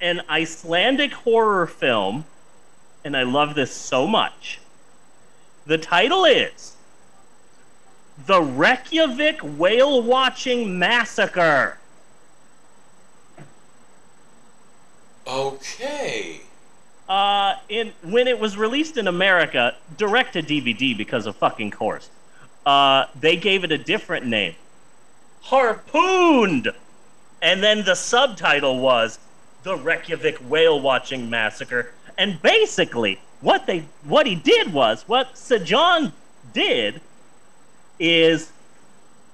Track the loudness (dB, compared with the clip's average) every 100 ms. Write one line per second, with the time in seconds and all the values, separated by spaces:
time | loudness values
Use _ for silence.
0 | -4 -4 -4 -4 -4 -8 -2 0 2 0
1 | -2 -4 0 2 2 2 -2 -2 0 0
2 | -2 -6 -10 -18 -20 -20 -20 -20 -20 -16
3 | -6 -4 0 0 0 -2 -4 -6 -4 -2
4 | 0 0 -2 -6 -16 -16 -18 -20 -20 -20
5 | -20 -20 -20 -20 -20 -18 -4 -4 0 0
6 | 2 2 4 4 0 -6 -20 -20 -20 -20
7 | -20 -20 -20 -20 -20 -20 -20 -20 -20 -20
8 | -20 -12 2 2 4 2 2 2 -2 0
9 | 0 0 0 -2 -6 0 2 4 4 2
10 | 2 2 0 -2 -4 -4 -4 -2 0 0
11 | -2 -2 -2 2 2 2 0 -4 -18 -20
12 | -20 -20 -20 -20 -20 -20 -20 -20 -20 -20
13 | -20 -20 -20 -20 -20 -20 -20 -20 -20 -20
14 | -20 -20 -20 -20 -20 -20 -20 -20 -20 -20
15 | -20 -18 -8 -4 -4 -6 -12 -10 -10 -6
16 | -6 -6 -10 -14 -20 -20 -20 -20 -20 -18
17 | -4 0 0 0 0 -4 -6 -8 -8 -10
18 | -2 0 2 0 -2 -2 -2 -2 -4 -4
19 | -2 0 4 4 2 2 0 -2 -12 -6
20 | 0 0 0 -4 -4 -2 -2 -2 -2 -2
21 | -4 -6 -6 -2 -2 -2 -8 -6 -6 -6
22 | -12 -20 -20 -20 -20 -6 2 4 6 4
23 | 0 -2 0 0 0 0 0 -4 -2 -6
24 | -4 -6 -2 -2 -2 -6 -18 -20 -20 -20
25 | -20 -20 -20 -20 0 2 2 -2 -2 0
26 | 2 4 4 4 2 0 -4 -8 -14 -20
27 | -20 -20 -20 -4 -2 2 2 2 0 -2
28 | 0 0 0 0 -2 0 0 0 2 2
29 | 0 -4 -20 -20 -20 -14 -8 -6 -4 -4
30 | -6 -4 -4 -4 -2 2 2 2 2 0
31 | -2 -8 -4 -2 -2 -4 -6 -6 -6 -12
32 | -12 -4 -4 0 2 2 2 0 -2 -2
33 | -2 -4 -10 -4 0 0 0 -6 -8 -16
34 | 0 2 2 0 2 2 2 2 2 0
35 | -2 -2 -2 -8 -2 -2 2 2 4 2
36 | 0 -6 -20 -20 -10 -4 -2 0 -2 -6
37 | -14 -20 -20 -20 -20 -20 -20 -20 -20 -4
38 | 2 4 4 2 -2 -18 -20 -20 -20 -20
39 | -20 -20 -20